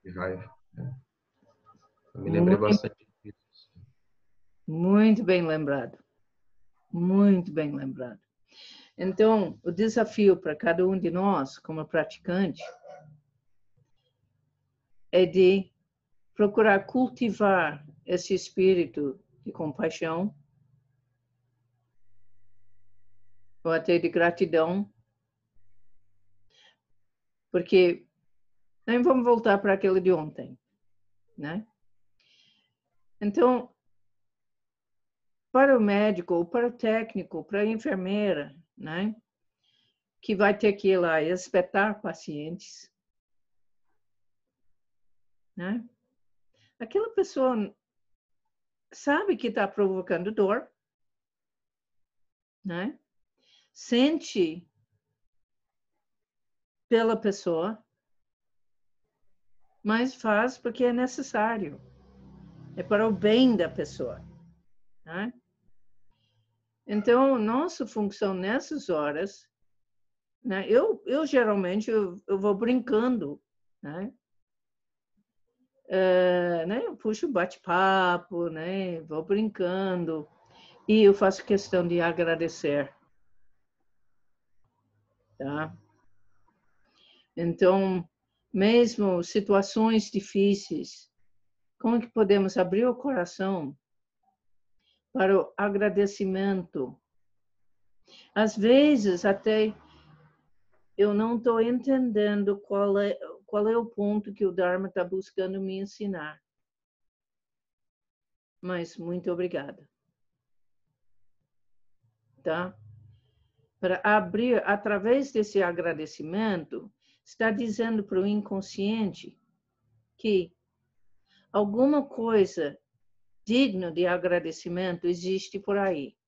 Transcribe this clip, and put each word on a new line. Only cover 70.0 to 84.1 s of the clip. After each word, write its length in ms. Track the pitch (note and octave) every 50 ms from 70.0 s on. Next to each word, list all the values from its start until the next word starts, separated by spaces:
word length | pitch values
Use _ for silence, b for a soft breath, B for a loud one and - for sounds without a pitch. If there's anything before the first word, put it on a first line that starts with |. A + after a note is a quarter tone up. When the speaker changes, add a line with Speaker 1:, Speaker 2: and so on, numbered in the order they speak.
| _ _ _ _ _ _ _ _ _
Speaker 2:
né? 220 | B3+ F#3+ G3 F#3+ -
Eu, 340 | G#3 B3 E4+ A4+ G4 - -
eu 180 | - B3 D4 D#4+
geralmente 640 | C#4 - B3+ A#3 G#3+ G#3 G3 F#3+ F3 F#3 G#3+ G#3+ -
eu, 260 | A3+ G#3+ G#3 F#3 F3 G3+ _
eu 120 | - G3 G3
vou 160 | G3 G#3 G3+
brincando, 840 | G3 A#3 A3+ B3+ B3+ A#3 - - G#3+ A#3 B3+ B3+ A3 E3 C#3+ D3 - _ _ _ _ _ _ _ _
né? 320 | - C#3+ D3 F3 F#3+ B3 - _ _ _ _ _ _ _ _ _ _ _ _ _ _ _ _ _ _ _ _ _ _ _ _ _ _ _ _ _ _ _ _ _ _ -
É, 760 | - F#3+ F#3+ F#3 F3+ F#3 F3+ F3+ F3+ F3+ F3 F3 E3+ E3+ E3
né? 200 | F3+ G#3 B3 A4+
Eu 100 | A4+ D4+
puxo 300 | - _ G#3+ A3 - - E4
bate-papo, 1160 | B3+ F3+ F3 F3+ - - _ - E3+ F3+ F#3+ F#3+ F#3+ F#3+ F#3 F3+ F3 F3 F3 _ F#3+ E3+ E3+ E3+
né? 500 | D#3 D#3 D#3+ F3 F#3+ G3 F#3+ F3+ F3 D#3+
Vou 220 | D#3 D#3+ D#3 D#3 D#3+
brincando 1040 | F#3 G3 G#3 A3 G#3+ G3+ - F#3 F3 F3+ F#3+ G3 F#3+ F#3 F3+ E3+ D#3+ D#3+ D#3 D3 - _ _ _ b b b b b b b _
e 160 | - G#3+ A3
eu 120 | G#3+ G3 G3
faço 300 | G3+ G#3 F#3+ F#3+ - -
questão 420 | - G#3 G3 - - - F3+ F3
de 140 | F3 F3 F3
agradecer, 920 | E3+ E3+ E3 E3+ E3+ E3 E3 D#3+ E3 D#3+ D#3+ - - D3+ C#3+ C#3+ C3+ - _ _ _ _ _ _ _ _ _ - - - _ _ _ _ _ _ _ _ _ _ _ _